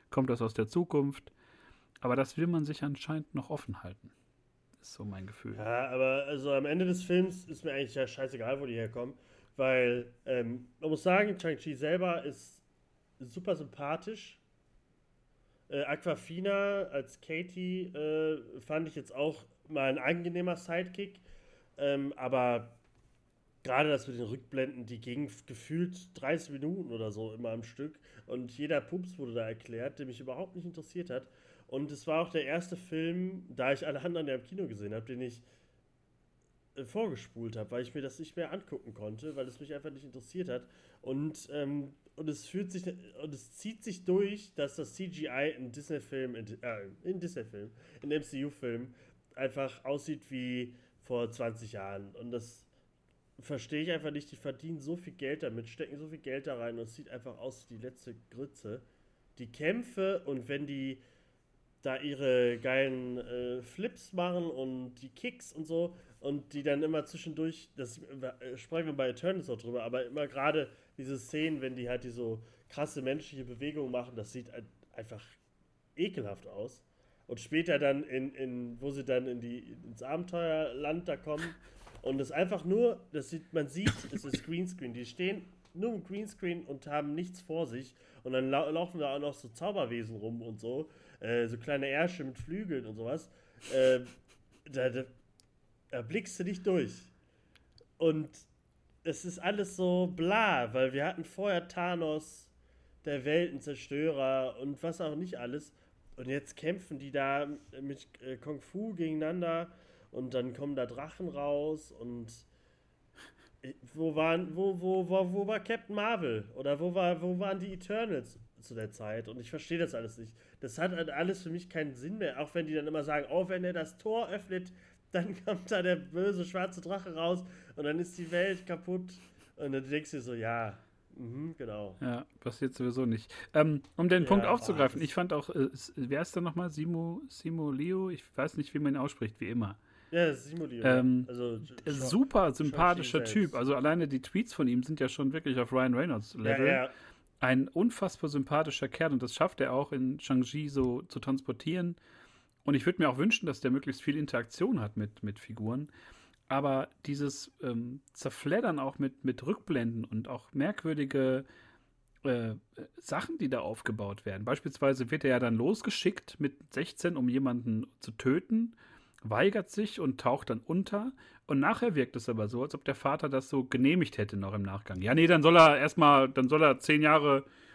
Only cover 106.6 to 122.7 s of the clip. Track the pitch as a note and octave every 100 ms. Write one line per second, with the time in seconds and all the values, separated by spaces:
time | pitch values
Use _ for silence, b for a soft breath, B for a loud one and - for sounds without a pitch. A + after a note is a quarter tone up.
106.6 | D#3 F#3 - C#3 C#3 C#3 C3+ C#3 C#3+ D3
107.6 | - C3 C#3 C#3 - - B2+ B2+ D3 C#3+
108.6 | - F#3 A3 F3 D#3+ D#3 D#3 F3+ E3+ E3
109.6 | F3 b b b b A#2+ B2+ B2+ B2+ B2
110.6 | C#3+ C3+ B2 A#2+ D3+ - F3 C#3+ C#3+ C#3+
111.6 | D3+ D#3 - - A#2+ A#2+ A2+ - _ _
112.6 | _ _ _ _ _ B B B B _
113.6 | C3 - B2 D#3 D#3+ D#3 D#3+ E3+ F#3 D#3+
114.6 | G3 F3+ F#3 F#3+ F3+ F#3+ F3+ G3 G3+ A3
115.6 | - A3+ - G#3 G#3+ A3 D3+ A2 G#2 B2
116.6 | C#3 C#3+ F3 F3+ F3 E3+ F3 F3+ G3 G3
117.6 | F#3+ F#3 - G#3+ A3+ D3 A2+ - - -
118.6 | - A2+ G#2+ G#2+ G#2+ A2 A2+ B2 A2+ D#3
119.6 | - E3 E3 A#2 A2+ - A2+ - b b
120.6 | C3 D3+ F3+ E3+ D#3+ C#3+ F3+ F#3 E3+ E3+
121.6 | - E3 D3+ B2 C#3+ G#3+ E3+ B2+ D3 F3
122.6 | D#3+